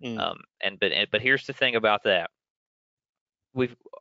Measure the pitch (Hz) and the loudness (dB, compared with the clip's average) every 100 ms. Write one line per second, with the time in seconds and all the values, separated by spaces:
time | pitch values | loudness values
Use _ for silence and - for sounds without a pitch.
0 | 123 113 90 - - - 95 98 98 90 | -8 -4 -6 -6 -14 -8 -6 -2 0 0
1 | 104 107 127 139 - 135 131 117 107 104 | 0 0 0 0 -2 -2 0 2 2 2
2 | 107 92 82 - _ _ _ _ _ _ | 2 0 0 -10 _ _ _ _ _ _
3 | _ _ _ _ _ 131 123 120 - - | _ _ _ _ _ -2 -2 -4 -20 -18